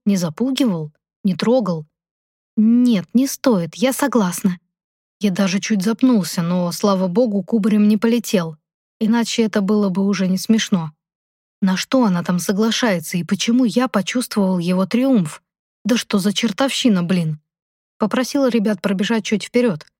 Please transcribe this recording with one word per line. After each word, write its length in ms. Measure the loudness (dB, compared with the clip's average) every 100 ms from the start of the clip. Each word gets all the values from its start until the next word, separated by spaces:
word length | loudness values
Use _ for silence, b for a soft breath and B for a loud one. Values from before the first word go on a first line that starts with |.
| -2
не 100 | 0
запугивал, 760 | -2 -4 -2 0 0 -2 -6 _ _ _
не 120 | -4
трогал. 520 | -2 2 2 0 -6 -8 _ _ _ _ _ _ 0
Нет, 480 | 4 4 4 2 0
не 140 | 0 0
стоит, 480 | 0 0 0 -2
я 180 | -2 -2
согласна. 640 | 0 0 2 0 0 -2 -4 _ _ _ _ _ -4
Я 100 | -2
даже 300 | 0 0 -2
чуть 220 | -2 -2
запнулся, 580 | -2 2 2 2 0 -4
но, 320 | -2 -2 -2
слава 360 | -2 0 0 0
богу, 340 | 2 0 0
кубарем 460 | -2 0 2 4 4
не 100 | 4
полетел. 580 | 2 0 0 -2 -2 -10 _ _ _ -4
Иначе 420 | 0 0 0 0
это 180 | 0 0
было 300 | 0 0 0
бы 160 | 0 0
уже 200 | 0 0
не 120 | 0
смешно. 540 | 0 0 2 -2 -4 -12 _ _ _ _ _ -4
На 160 | -2 -2
что 280 | 0 2
она 180 | 2 0
там 160 | 0 -2
соглашается 800 | -2 0 0 0 0 -2 -2 -4
и 40 |
почему 440 | -2 -4 0 2 2
я 220 | 0 0
почувствовал 680 | -2 -2 -4 -4 -2 0 0
его 280 | 0 -2 0
триумф? 560 | 0 2 2 0 -8 _ _ _ _
Да 140 | -2 -2
что 200 | -2 -2
за 140 | 0
чертовщина, 680 | -2 -4 -2 -2 0 2 2
блин? 360 | 2 0 -2 -6 _ _ _ _ _ -4
Попросил 480 | -2 -2 -2 0 2
ребят 340 | 2 0 -2
пробежать 440 | -2 -2 -2 -2 -2
чуть 180 | -4
вперед, 400 | -2 0 0 -2 -10